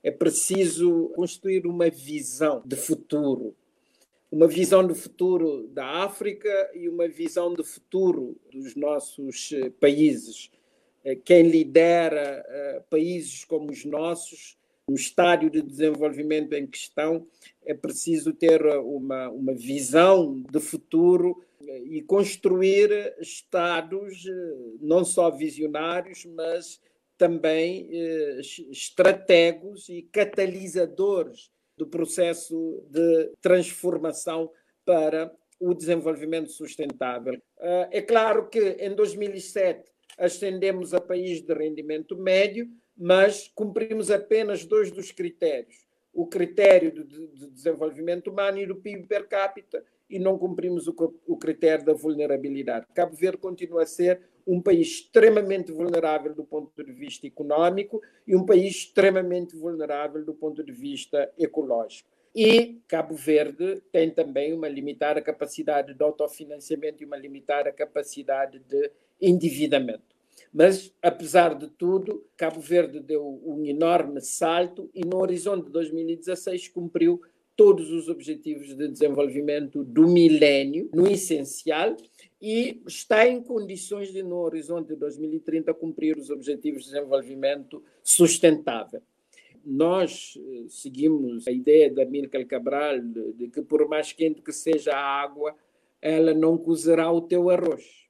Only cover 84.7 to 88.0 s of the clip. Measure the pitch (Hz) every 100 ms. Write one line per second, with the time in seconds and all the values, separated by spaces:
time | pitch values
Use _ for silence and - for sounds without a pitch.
84.7 | 170 156 151 147 139 156 156 160 160 160
85.7 | 160 165 - 156 151 135 139 131 139 151
86.7 | 135 135 139 139 135 123 135 135 143 135
87.7 | 151 _ _